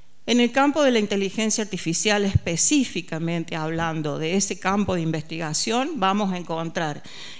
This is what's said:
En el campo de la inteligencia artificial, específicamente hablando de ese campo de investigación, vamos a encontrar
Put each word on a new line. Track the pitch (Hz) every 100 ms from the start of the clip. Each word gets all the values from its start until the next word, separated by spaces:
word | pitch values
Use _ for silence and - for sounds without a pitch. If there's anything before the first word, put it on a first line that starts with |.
| - - -
En | 240
el | 240
campo | 254 285 302
de | 277
la | 233
inteligencia | 208 196 196 208 220 214
artificial, | 214 185 - 170 220 208 196
específicamente | 185 - 170 - 302 247 180 170 160 165 170 165 165
hablando | 156 165 165 160 151 143
de | 160 190
ese | - 190
campo | 185 202 196
de | 180
investigación, | 160 160 151 165 160 156 - 226 277 302
vamos | 190 202 202
a | 180
encontrar | 170 165 165 180 160 147 - - - -